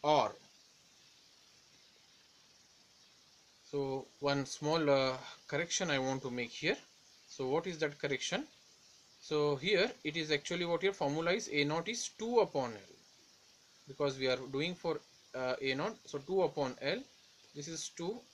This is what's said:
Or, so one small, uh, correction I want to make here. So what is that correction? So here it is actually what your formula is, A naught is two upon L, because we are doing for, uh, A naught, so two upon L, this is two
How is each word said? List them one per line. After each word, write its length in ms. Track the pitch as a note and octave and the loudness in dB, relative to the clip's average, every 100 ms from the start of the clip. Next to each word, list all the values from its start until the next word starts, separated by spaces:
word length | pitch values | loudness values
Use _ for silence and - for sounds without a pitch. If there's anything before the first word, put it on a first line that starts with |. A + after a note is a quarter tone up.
Or, 300 | D3 D3+ G#2+ - - - - _ _ - - - - - - - _ - - _ - - - _ - - _ - _ _ - - - - - _ - | 6 4 4 -4 -20 -20 -20 _ _ -20 -20 -20 -20 -20 -20 -20 _ -20 -20 _ -20 -20 -20 _ -20 -20 _ -20 _ _ -20 -20 -20 -20 -20 _ -6
so 340 | C#3+ C#3 C3+ - - | -2 -2 -4 -8 -2
one 240 | C#3 C#3 | 2 2
small, 460 | C3+ - D3+ E3 D3 | 0 -2 0 4 6
uh, 260 | C#3 C3 C3 - - - | 6 4 0 -8 -16 -6
correction 420 | D3 E3+ - F3+ | -4 -2 -2 2
I 80 | C#3 | 2
want 220 | C3 C3+ | 2 -2
to 60 | C3 | -4
make 200 | B2 A#2 | -4 -6
here. 260 | - D#3 C4+ - - - - - | -2 0 0 -6 -20 -20 -20 -18
So 220 | - C3 | -6 0
what 180 | D3+ F3 | 0 -2
is 120 | D#3+ | -2
that 200 | D#3 D3 | -4 -2
correction? 460 | C#3+ C3+ - G3 D#4 - - - - - - - | -4 -2 -2 -4 -4 -16 -20 -20 -20 -20 -20 -20
So 340 | - D3+ D3 C#3 | -2 2 2 2
here 340 | E3+ G3 A3+ - | 2 4 2 0
it 140 | D#3 D#3+ | -4 -4
is 120 | D#3 | 0
actually 360 | C#3+ - F3 E3+ | 0 0 -2 0
what 160 | E3+ | 2
your 100 | F#3 | 0
formula 400 | G3 C#3+ D3+ E3 | 0 0 2 2
is, 160 | G3+ - | 0 0
A 140 | D3 | 2
naught 240 | C#3+ D#3+ E3+ | 2 0 -2
is 220 | A#3 - - | -6 -8 -6
two 220 | A3+ A#3+ | 2 4
upon 320 | G3 C#3+ B2 | 4 2 -2
L, 220 | G#2+ - - - - - - - _ _ - - | -6 -16 -20 -20 -20 -20 -20 -20 _ _ -20 -20
because 300 | C3+ C#3+ C3+ | 0 0 2
we 80 | C3 | 0
are 100 | B2+ C3 | 0 -2
doing 220 | C3+ E3+ | -2 -2
for, 260 | F3 E3+ D3 - - - | -2 -4 -4 -8 -20 -12
uh, 200 | C3 B2+ B2+ | -4 -2 0
A 120 | C3+ | -2
naught, 220 | C3+ G3 A3+ | 0 -2 -6
so 140 | - D3 | -10 -10
two 240 | C#3 F#3+ | -2 2
upon 340 | D#3+ D3 C3 B2+ | 2 0 -4 -2
L, 160 | C#3 G#3+ C#4 - - - - D3 | -4 -4 -6 -20 -20 -20 -16 -14
this 100 | D3 | -10
is 220 | D#3+ - - | -10 -10 -8
two 240 | E3+ A#3 - | -8 -8 -12